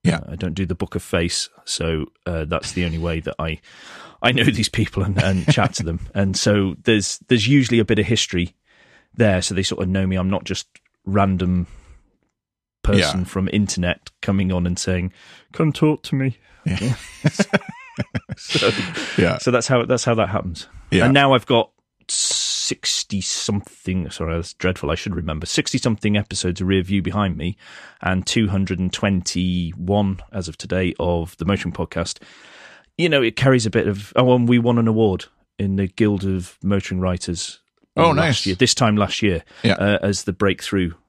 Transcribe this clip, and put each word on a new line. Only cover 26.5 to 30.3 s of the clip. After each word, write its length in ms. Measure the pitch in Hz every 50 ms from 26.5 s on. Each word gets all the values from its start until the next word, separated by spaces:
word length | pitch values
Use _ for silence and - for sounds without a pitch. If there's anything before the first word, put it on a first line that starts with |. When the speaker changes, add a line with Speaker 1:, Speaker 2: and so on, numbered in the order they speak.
| 87 -
Speaker 2:
of 60 | 92
Rear 140 | 92 98 95
View 200 | 90 92 101 98 87
behind 340 | 90 80 104 104 92 82
me 180 | 71 76 90 92 _ - - - - - - - _
and 240 | - 87 92 92 92
two 220 | - - 117 110
hundred 320 | 95 98 95 98 87 95 87
and 120 | 92 90
twenty-one 1300 | - - - 101 98 90 87 - - 90 90 92 90 90 87 82 85 - 87 90 101 104 101 98 95 92 - -